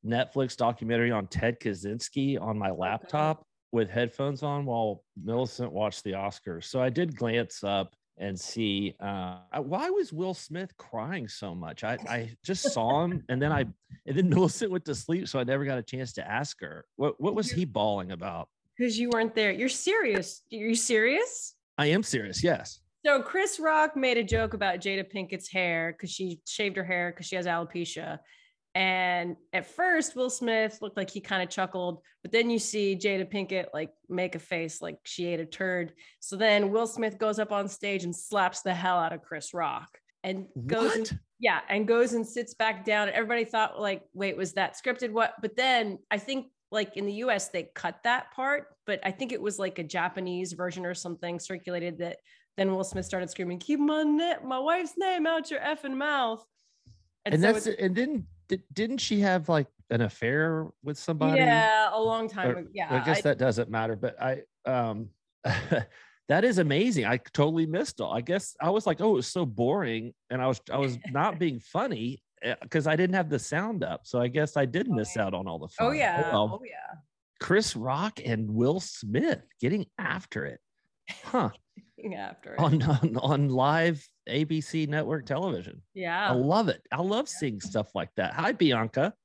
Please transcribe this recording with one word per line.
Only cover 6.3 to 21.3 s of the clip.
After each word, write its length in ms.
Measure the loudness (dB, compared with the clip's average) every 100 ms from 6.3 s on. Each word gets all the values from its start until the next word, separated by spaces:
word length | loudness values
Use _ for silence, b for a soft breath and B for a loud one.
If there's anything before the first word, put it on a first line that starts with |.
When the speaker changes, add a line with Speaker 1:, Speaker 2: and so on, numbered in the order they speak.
| -6 -10 -10
Speaker 1:
So 180 | -6 0
I 80 | 0
did 280 | 0 -2 -2
glance 480 | 0 0 -2 -4 -2
up 280 | 0 -2 _ _ _
and 220 | -8 -6
see, 560 | -8 -4 -2 0 -4 -6
uh, 380 | -6 -6 -6 -10 -10
I, 80 | -8
why 300 | -4 -4 0
was 240 | 0 -2
Will 200 | -4 -4
Smith 380 | -6 -8 -10 -10 -12
crying 500 | -10 -6 -6 -6 -8
so 260 | -8 -8
much? 300 | -8 -10 -8
I, 140 | -6 -6 -4
I 240 | -6 -6 -10 -6
just 260 | -2 -2
saw 320 | 0 2 2
him 220 | 2 -2 -2
Speaker 2:
<laughs> 40 |
Speaker 1:
and 120 | 0
then 100 | 2
I, 140 | 2 0 -4 B B -4
and 120 | 2
then 120 | 4
Millicent 420 | 6 4 2 -2
went 140 | -2 -2
to 100 | -6
sleep. 320 | -2 -2 0
So 100 | -2
I 60 |
never 220 | 0 0 0
got 120 | -4
a 60 |
chance 300 | -4 -8 -8
to 120 | -8 -6
ask 360 | -4 -4 -8
her. 240 | -12 -12 -18 -2
What, 240 | -2 0
what 160 | -2 0
was 160 | -2
Speaker 2:
You 60 | 0
Speaker 1:
he 80 | 0
bawling 480 | 2 2 0 -2
about? 340 | -6 -6 -8 -10 _ _ -2
Speaker 2:
'Cause 180 | -2 0
you 120 | 0
weren't 260 | 2 2 2
there. 160 | 0
You're 160 | 2 -2
serious. 760 | 0 0 2 2 0 -2 -12 _
Are 20 | -6
you 200 | 0 0
serious? 800 | 4 4 4 2 0